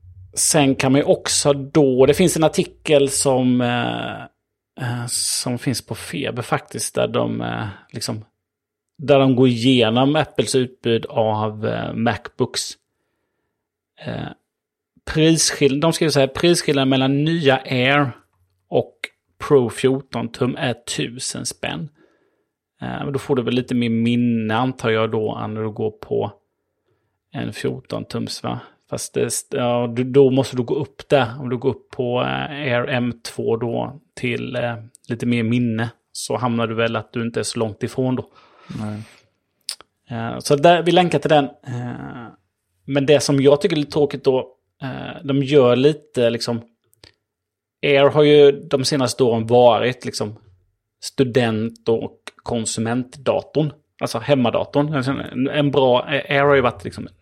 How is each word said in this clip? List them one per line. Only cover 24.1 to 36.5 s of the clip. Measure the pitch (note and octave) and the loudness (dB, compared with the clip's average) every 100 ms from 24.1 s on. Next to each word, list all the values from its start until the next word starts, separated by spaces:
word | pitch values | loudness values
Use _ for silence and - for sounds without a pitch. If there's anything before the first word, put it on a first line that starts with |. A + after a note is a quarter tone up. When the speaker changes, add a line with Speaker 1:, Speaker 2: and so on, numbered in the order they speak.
| A#2+ A#2+ A2+ A2 A2 | 2 0 0 0 -2
Speaker 1:
antar | B2+ B2+ A#2 | -2 -2 -2
jag | A2 A2 | 0 0
då, | A2 G#2+ A2+ A2 | -2 -4 -6 -8
när | A2 | -6
du | A2 | -8
går | A2 A2 | -6 -8
på | - - A2+ A2+ - _ _ _ _ _ _ _ _ _ | -8 -6 -4 -4 -8 _ _ _ _ _ _ _ _ _
en | - A#2 | -10 -10
fjorton | G#2+ - B2+ - - | -6 -6 -8 -10 -10
tums, | A2 A#2 A2+ - | -8 -8 -8 -10
va? | B2 A#2+ - _ - | -8 -10 -12 _ -14
Fast | B2 - | -12 -8
det, | - A#2+ - - | -4 -4 -4 -8
ja, | - B2 A#2+ A#2+ A#2 | -4 -2 0 -2 -4
du, | |
då | B2+ C3+ C3+ | 0 4 4
måste | C3 B2+ B2+ | 4 -2 -2
du | |
gå | A#2+ | -4
upp | C#3+ C#3+ - - | -4 -6 -10 0
där. | C#3+ A#2+ B2+ | 0 0 -4
Om | B2+ | -6
du | B2 | -4
går | C3+ | -4
upp | G#2+ _ | -4 _
på, | - B2 B2 | -6 -4 -2
eh, | C3 C3 C3+ | -2 -4 -6
Air | C#3+ D3 A#2+ B2+ | -6 -2 -2 0
M | B2+ A#2+ A#2 | -2 -2 -6
två | - - A#2 A2+ | -12 -6 -2 -2
då | A#2+ A#2+ A#2 C#3 _ - | -2 -4 -6 -10 _ -8
till, | B2 A#2 B2 B2 | -6 -4 -6 -6
eh, | A#2+ A2+ A2+ _ - | -6 -8 -14 _ -10
lite | A#2 A#2+ | -4 0
mer | A#2+ | 0
minne | A2+ B2 A#2+ A2+ A#2 - _ | 2 0 0 -2 -4 -8 _
så | - - B2 | -14 -6 -4
hamnar | B2+ | -2